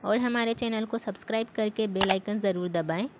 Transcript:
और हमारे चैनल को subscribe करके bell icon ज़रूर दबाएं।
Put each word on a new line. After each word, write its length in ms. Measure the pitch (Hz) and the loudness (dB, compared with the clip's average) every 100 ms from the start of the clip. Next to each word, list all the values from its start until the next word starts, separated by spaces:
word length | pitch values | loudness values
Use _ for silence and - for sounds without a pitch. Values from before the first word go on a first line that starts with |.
और 140 | 196 220 | 2 2
हमारे 360 | 247 240 226 | 2 2 0
चैनल 300 | 226 233 220 | 0 -2 -2
को 140 | 220 233 | -2 -4
subscribe 480 | - 196 - 220 226 - | -4 -8 -2 -2 -2 0
करके 300 | 214 214 220 | -2 0 0
bell 220 | 190 190 | 2 4
icon 280 | 190 190 208 | 2 0 0
ज़रूर 300 | 202 180 180 | 0 0 0
दबाएं। 360 | 170 160 165 262 | -2 0 -2 -4